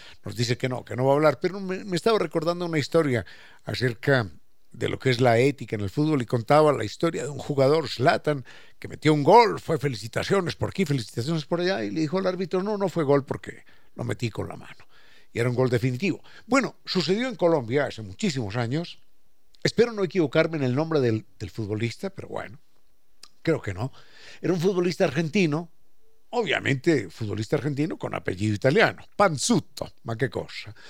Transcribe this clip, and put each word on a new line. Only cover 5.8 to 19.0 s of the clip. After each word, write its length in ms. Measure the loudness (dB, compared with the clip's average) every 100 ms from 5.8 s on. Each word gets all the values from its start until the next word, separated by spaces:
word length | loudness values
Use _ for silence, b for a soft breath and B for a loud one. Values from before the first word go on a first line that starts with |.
el 100 | -2
fútbol 320 | 0 0 0
y 40 | 0
contaba 460 | -2 4 6 6
la 120 | 2
historia 400 | -2 -2 -2 -2
de 60 | -6
un 80 | -6
jugador, 500 | -4 2 4 2 0
Zlatan, 560 | 0 2 2 0 -4 B B B -16
que 80 | -14
metió 260 | 0 2
un 120 | 4
gol, 340 | 8 8 8 2
fue 200 | -4 -2
felicitaciones 760 | -2 -4 -6 -6 0 0 0
por 140 | -4 -4
aquí, 160 | -2
felicitaciones 600 | 0 -2 -4 -6 -4 -4
por 160 | -2 -2
allá, 220 | -2 -2
y 80 | -4
le 120 | -2
dijo 160 | -2 0
al 80 | -2
árbitro, 360 | -2 -2 -2
"No, 140 | -2 -2
no 120 | -2
fue 140 | 0
gol 220 | 4 4
porque 400 | 2 -6 -8 -16 -20 b b -8
lo 80 |
metí 260 | -6 -4 -4
con 160 | -4 -8
la 100 | -10
mano". 300 | -16 -20 -20 b b b b
Y 80 | -2
era 80 | 0
un 80 | 2
gol 140 | 2
definitivo. 520 | 2 0 -2 -2 -4 B B 0
Bueno, 300 | 0 0 -6
sucedió 440 | -6 -2 0 0 -2
en 60 |
Colombia 520 | 0 2 2 0 -2 -2
hace 160 | -6
muchísimos 540 | -12 -4 -2 -2 -4 -2
años, 440 | -2 -2 -6 -12